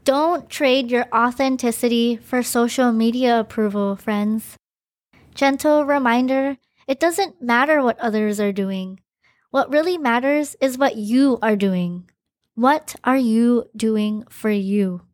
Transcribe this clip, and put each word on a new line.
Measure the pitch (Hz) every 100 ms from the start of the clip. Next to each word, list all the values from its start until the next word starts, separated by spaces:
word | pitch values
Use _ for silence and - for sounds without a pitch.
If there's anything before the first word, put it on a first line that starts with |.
Don't | - 269 320 339 -
trade | - 285 262 240
your | 247 240
authenticity | 233 240 240 269 262 240 233 240 233 233 233
for | - 254
social | 240 240 233 247 247
media | 226 226 240 254 233
approval, | 214 - 214 202 202 196
friends. | - 208 208 220 - - _ _ _ _ _ _ _
Gentle | - 277 277 302 302 277
reminder, | 285 254 233 254 269 269 277 _ _ -
it | 269
doesn't | 330 349 381 -
matter | 240 240 285 311
what | 247 220
others | 233 214 214 208
are | 208
doing. | 196 196 190 185 190 _ _ _ _ _
What | 269 269
really | 294 320 359
matters | 269 233 269 294 294 -
is | 269 254
what | 277 220
you | 208 247 277 240
are | 226 208
doing. | 196 180 175 175 180 _ _ _ _
What | - 247 302 - -
are | - 269
you | 240 220 233 240 - 220
doing | 220 214 214 214 -
for | - 220
you? | 208 196 208 190 180 -